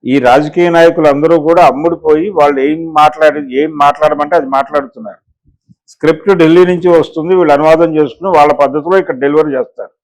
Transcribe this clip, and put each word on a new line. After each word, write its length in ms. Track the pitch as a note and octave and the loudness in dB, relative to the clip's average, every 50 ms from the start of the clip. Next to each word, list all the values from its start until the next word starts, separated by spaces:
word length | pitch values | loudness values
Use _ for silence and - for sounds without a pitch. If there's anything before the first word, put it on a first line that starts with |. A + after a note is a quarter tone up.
| - | -4
ఈ 140 | B2 C3 C#3 | -2 -2 0
రాజకీయ 520 | B2 A#2+ B2 C#3 D3+ D3+ D3 F3+ F3 F3 | 2 4 2 2 2 -2 -2 -2 0 2
నాయకులందరూ 680 | E3+ E3+ E3 E3+ E3+ E3+ D#3 D3+ C#3+ C#3+ D3 D#3+ E3 E3 | 2 4 4 4 2 2 0 0 2 2 2 2 2 2
కూడా 260 | C#3+ D#3 E3+ F3+ E3+ | 2 2 2 4 4
అమ్ముడు 300 | C#3+ B2 C3+ D#3 E3+ E3+ | 2 2 0 -4 -4 -4
పోయి 340 | D#3 D#3+ D#3 D3+ D#3 E3 G#3 | -2 -2 -2 0 0 -2 -4
వాళ్ళు 300 | G3 E3 D3 D3 D3 C3+ | -2 0 0 0 0 -2
ఏం 320 | C3 C#3+ D#3 E3 E3 E3 D#3 | -2 -4 -4 -6 -8 -4 0
మాట్లాడి, 680 | D#3 D3+ D3+ D3+ D#3 D#3 D3+ C#3+ D3+ D3 C3 B2 C3+ D3+ | 2 2 2 2 2 0 0 0 -2 -10 -6 -4 -4 -4
ఏం 160 | D#3+ D#3 D3 | -4 -2 0
మాట్లాడమంటే 580 | C#3+ C#3+ D3 - D3+ D3+ D3+ C#3+ D3 D3 E3 | 0 0 0 0 -2 -2 0 -2 -4 -2 -2
అది 100 | E3 C#3+ | -2 -2
మాట్లాడుతున్నారు. 720 | C3+ C3+ C3+ C3+ - D3 D3 C#3 A#2+ _ B2+ A2 G#2 F#2 _ _ _ _ _ _ D3 _ _ _ _ _ _ _ _ | -2 -4 -4 -4 -2 -4 -6 -6 -6 _ -20 -20 -20 -20 _ _ _ _ _ _ _ _ _ _ _ _ _ _ _
స్క్రిప్ట్ 420 | _ _ - D3+ E3 D#3 - G3+ | _ _ -2 -2 -2 0 0 -2
ఢిల్లీ 340 | G3 F3 E3 D#3 E3 F3+ F3+ | 0 2 2 2 4 2 2
నుంచి 240 | F3+ F3+ E3+ E3 F3+ | 0 -2 -2 0 2
వస్తుంది, 480 | E3+ E3 D3 - - D#3+ D3+ E3+ F#3+ | 2 2 0 -2 -6 -10 -4 -2 0
వీళ్ళు 160 | F#3 F3 D3+ C#3+ | 0 2 2 2
అనువాదం 440 | C#3+ D3+ D#3 D#3+ D#3+ E3+ E3 D#3 | 2 4 2 2 2 2 0 0
చేసుకుని 340 | D#3 D3+ C3 - _ F3 G3 F3+ | -2 -2 -2 -4 _ -6 -2 2
వాళ్ళ 160 | D#3 D3 D3+ D3 | 2 2 2 2
పద్ధతిలో 460 | C#3+ C#3+ C3+ C3 D3+ C#3+ E3+ F#3 F#3+ | 0 0 -2 -2 -6 -4 0 -2 -2
ఇక్కడ 160 | F3 - D3+ | 0 -2 -6
డెలివరీ 400 | B2+ C3+ C#3+ D3 D#3 D#3 D#3 C3+ | -4 -4 -2 0 0 0 0 -4
చేస్తారు. 360 | B2+ A#2+ - _ - G#2 - _ _ | -6 -6 -8 _ -16 -16 -16 _ _